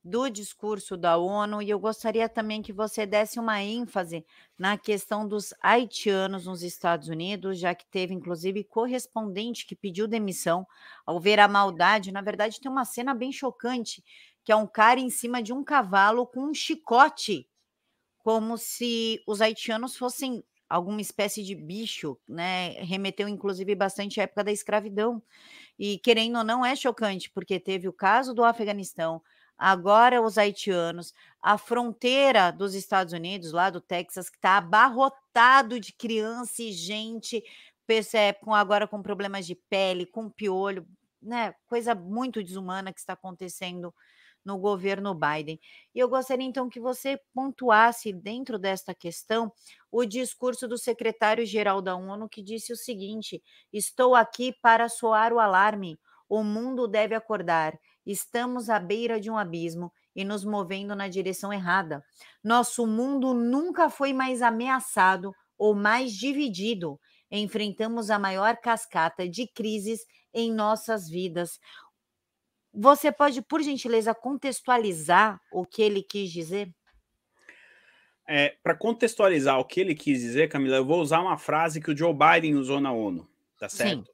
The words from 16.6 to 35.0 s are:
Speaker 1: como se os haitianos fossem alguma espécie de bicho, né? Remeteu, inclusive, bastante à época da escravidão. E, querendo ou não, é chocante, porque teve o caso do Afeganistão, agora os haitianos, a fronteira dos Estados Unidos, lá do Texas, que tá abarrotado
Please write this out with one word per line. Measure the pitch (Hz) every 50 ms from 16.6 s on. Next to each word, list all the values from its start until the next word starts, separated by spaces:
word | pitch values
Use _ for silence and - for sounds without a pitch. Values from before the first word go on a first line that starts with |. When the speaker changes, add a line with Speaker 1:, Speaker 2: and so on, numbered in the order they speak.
| - - 320 320 _ - 233 240 277 302 - - - - 196 139 - _ _ _ _ _ _ _ _ _ _ _ _ _ _ _
Speaker 1:
como | _ 220 220 226 220 226 233
se | 220 - - - - 240 240 233 226 226 226 220 - _
os | - 214 202
haitianos | 220 220 226 - - - 220 220 240 254 -
fossem | - 247 247 - - 269 262 247 202 - _ _ _ _ _
alguma | 165 175 175 190 208 214
espécie | 196 - - - 196 202 - 220
de | 202 185 196
bicho, | 160 151 151 180 214 226 214 - - - 151 127 _ _
né? | - 123 165 170 185 185 180 180 170 - -
Remeteu, | - 165 190 190 196 190 190 - 202 208
inclusive, | 208 185 - 196 190 180 190 190 208
bastante | 185 202 190 - - 202 202 - 220
à | 196
época | 196 _ 208 202
da | 202
escravidão. | 208 196 - - 202 214 202 214 196 208 214 233 240 220 _ _ _ _ - - - - - _ _ -
E, | 202 202 202 175
querendo | - 247 233 226 226 233 240 233
ou | 220
não, | 220 233 254 254
é | 247 269
chocante, | 269 - 254 233 - 220 202 190 180 - -
porque | _ 190 - - 190 180
teve | - 202 190 190 180 190
o |
caso | 175 _ 202 190 214 247 269 254 247
do | 226
Afeganistão, | 233 233 233 233 220 208 202 202 185 - - - 165 165 165 165 _ _ _ _ _ _ _
agora | - - 185 190 180 170 196 208 220 240 247 247 240
os | 226 226 185
haitianos, | 220 208 202 202 - - 208 185 175 170 170 170 175 165 - _ _ _ _ _ _
a | - - 208
fronteira | 208 - - 240 247 240 240 220 _ - 247 262 269 277 269 240 214 185 175
dos | 156 165 196 202 190
Estados | 196 185 - 208 190 185 165
Unidos, | 175 170 165 175 196 202 170 160
lá | 156 170 180 196
do | 175 175
Texas, | _ _ 185 175 175 _ - 185 180 -
que | _ _
tá | - 190 190
abarrotado | 202 175 165 190 214 240 269 233 247